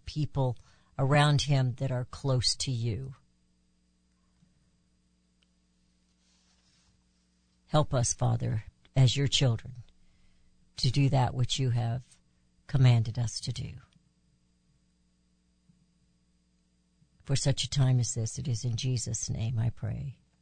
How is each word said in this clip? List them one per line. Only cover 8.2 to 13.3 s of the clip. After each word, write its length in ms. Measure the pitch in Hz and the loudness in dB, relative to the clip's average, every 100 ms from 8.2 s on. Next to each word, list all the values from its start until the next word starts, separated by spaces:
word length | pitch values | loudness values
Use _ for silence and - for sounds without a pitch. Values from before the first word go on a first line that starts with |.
| 123 120 120 113 - - _ | 0 0 -2 -4 -6 -16 _
as 220 | - 127 135 | 4 4 4
your 100 | 139 | 0
children, 460 | - 135 110 - 120 - - _ _ _ _ _ _ _ - | 2 2 0 -4 -16 -20 -20 _ _ _ _ _ _ _ -4
to 160 | 131 | 0
do 160 | 143 139 | 2 4
that 260 | 131 120 | 4 2
which 240 | 127 120 - | 0 -2 0
you 120 | 131 | 0
have 320 | 120 117 117 - - _ _ _ _ - | 0 -2 -4 -8 -20 _ _ _ _ -2
commanded 500 | 135 127 120 110 107 | 4 6 6 2 -2
us 220 | 110 | -4